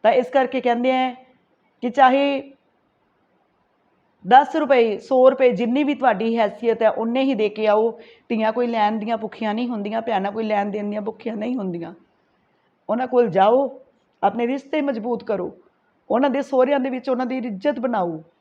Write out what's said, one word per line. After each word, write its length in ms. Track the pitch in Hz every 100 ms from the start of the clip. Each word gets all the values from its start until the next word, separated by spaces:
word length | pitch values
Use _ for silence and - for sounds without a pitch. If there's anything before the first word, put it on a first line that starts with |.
ਤਾਂ 80 | -
ਇਸ 180 | 262 254
ਕਰਕੇ 320 | 277 254 262
ਕਹਿੰਦੇ 300 | 247 240 254
ਆ 240 | 262 254 247 _ _ _ _ _ _
ਕਿ 80 | 247
ਚਾਹੇ 640 | 240 262 269 285 277 277 - _ _ _ _ _ _ _ _ _ _ _ _ _ _ _ _ 180
ਦਸ 280 | 254 285 320
ਰੁਪਏ, 420 | 294 269 226 202
ਸੌ 320 | - 262 262
ਰੁਪਏ, 220 | 269 254
ਜਿੰਨੀ 320 | 190 233 254
ਵੀ 120 | 285 294
ਤੁਹਾਡੀ 420 | 254 202 226 233
ਹੈਸੀਅਤ 440 | 208 208 233 220
ਹੈ, 60 | 220
ਉਨੇ 340 | - 226 240
ਹੀ 100 | 269
ਦੇ 160 | 240 214
ਕੇ 180 | 208 214
ਆਓ। 320 | 208 226 220 - - _
ਧੀਆਂ 220 | 226 220
ਕੋਈ 140 | 226 247
ਲੈਣ 320 | 233 208 220
ਦੀਆਂ 180 | 208 226
ਭੁੱਖੀਆਂ 360 | 214 - 220
ਨਹੀਂ 140 | 214 240
ਹੁੰਦੀਆਂ, 340 | 233 202 226
ਭੈਣਾਂ 300 | 226 208 202
ਕੋਈ 120 | 214
ਲੈਣ 280 | 220 208 208
ਦੇਣ 180 | 202 208
ਦੀਆਂ 120 | 208
ਭੁੱਖੀਆਂ 340 | 208 220 233 220
ਨਹੀਂ 200 | 220 254
ਹੁੰਦੀਆਂ। 380 | 190 170 165 - _ _ _ _ _ _ _ _ -
ਉਹਨਾਂ 180 | 220 254
ਕੋਲ 220 | 247 240
ਜਾਓ, 520 | 175 196 247 277 - _ _ _ _
ਆਪਣੇ 240 | 202 220 240
ਰਿਸ਼ਤੇ 340 | 277 269 311
ਮਜ਼ਬੂਤ 420 | 285 233 220 233
ਕਰੋ, 340 | - 202 175 - _ _ _ _ _
ਉਹਨਾਂ 200 | 220 277
ਦੇ 120 | 262
ਸਹੁਰਿਆਂ 380 | 269 262 254 285
ਦੇ 100 | 262
ਵਿੱਚ 200 | 254 254
ਉਹਨਾਂ 160 | 247 254
ਦੀ 120 | 262
ਇੱਜ਼ਤ 420 | 240 196 294 285
ਬਣਾਓ 440 | 247 226 175 160 160 _